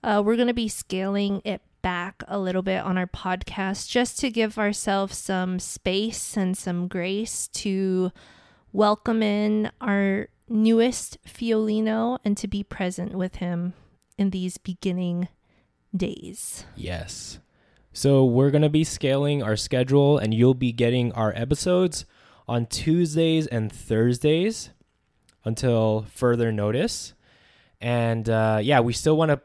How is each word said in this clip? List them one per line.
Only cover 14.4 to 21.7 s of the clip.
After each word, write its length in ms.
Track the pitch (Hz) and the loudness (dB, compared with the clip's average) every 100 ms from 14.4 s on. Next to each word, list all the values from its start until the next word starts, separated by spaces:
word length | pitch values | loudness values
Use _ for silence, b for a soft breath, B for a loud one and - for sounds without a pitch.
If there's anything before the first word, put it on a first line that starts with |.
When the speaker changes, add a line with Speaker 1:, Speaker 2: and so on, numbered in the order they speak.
| 180 - | -6 -8
Speaker 1:
beginning 720 | - 180 190 180 180 175 175 _ _ _ _ _ _ 185 | -12 -6 -4 -2 -2 -4 -6 _ _ _ _ _ _ -4
days. 720 | 180 - - 214 - - - - | -4 -6 -14 -12 -10 -10 -14 -14
Speaker 2:
Yes. 640 | - 85 - - - - _ _ _ _ _ | -10 -8 -10 -14 -14 -18 _ _ _ _ _
So 320 | - 143 139 131 | -2 4 6 6
we're 260 | 120 139 | 6 4
gonna 180 | 147 151 | 4 4
be 140 | 156 | 2
scaling 580 | 156 - 139 139 143 147 | 0 -2 0 0 0 0
our 120 | 110 110 | 0 -2
schedule, 640 | - 127 127 143 143 147 | 0 0 4 6 6 4
and 160 | 110 | 2
you'll 220 | 110 123 127 | 4 6 6
be 180 | 127 | 0
getting 400 | 117 120 123 120 | 0 2 2 0
our 180 | 117 110 107 | 0 -2 -2
episodes 680 | 120 147 - | -2 -2 2